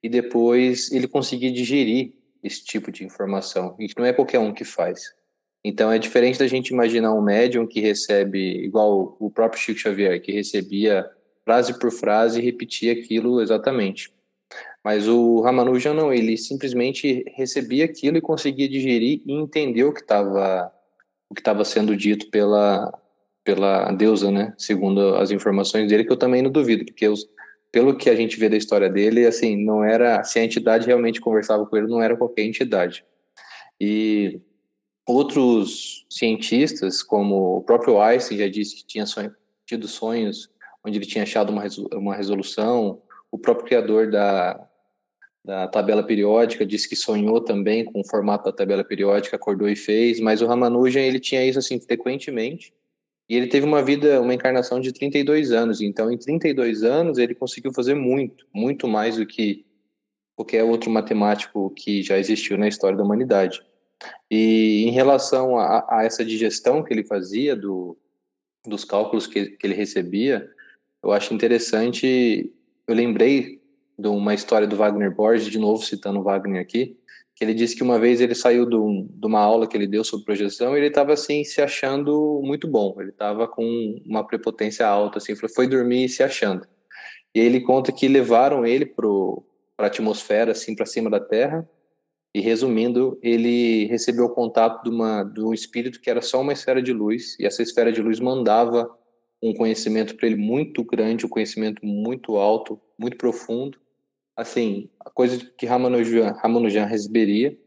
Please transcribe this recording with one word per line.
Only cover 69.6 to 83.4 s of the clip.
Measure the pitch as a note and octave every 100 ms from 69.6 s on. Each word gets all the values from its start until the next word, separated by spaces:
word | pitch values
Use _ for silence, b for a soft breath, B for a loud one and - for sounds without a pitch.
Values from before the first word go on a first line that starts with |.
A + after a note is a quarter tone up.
| G2+
ele |
recebia, | F#2 G2+ G2 F2 G2 B2+ A2+ - _ b b _ _
eu | -
acho | G#2 -
interessante, | A2 A#2 A#2 A#2 A2 A#2+ A#2+ C3 B2+ A#2+ G#2+ - _ _ _ -
eu | A2+
lembrei | A#2+ G#2 A#2 C#3 - - _ _ _ -
de | G#2
uma | G2+ G#2
história | G#2 - A2 G#2
do | G#2
Wagner | G#2+ G#2 G2+
Borges, | F2+ G#2+ A2+ G#2
de | A2
novo | G#2 A2
citando | - G2+ G2+ G2+
Wagner | F#2+ G2 G2+ F#2+
aqui, | F2+ A#2 B2+ - _ B _ _
que |
ele | A2
disse | A2+ A#2 -
que |
uma | B2+ A#2
vez | A#2 A#2+
ele | B2 A#2
saiu | B2+ A#2+ A#2+
de | A#2
um, | G#2+ G2+ G2
de | - G#2+
uma | G#2+
aula | G#2 A2+ A2
que | G#2+
ele | G2
deu | G#2+
sobre | A2 G#2+ G#2+
projeção | G2+ G2+ - A#2+ C#3+
e |
ele | D3
tava, | D3 C#3+
assim, | D3 - D3
se | D3 -
achando | C#3+ - C3+ C#3 D3 D3+ D3+ D3
muito | C#3 D3 D#3+
bom. | B2+ G2 G2
Ele | G2
tava | - G#2 G#2+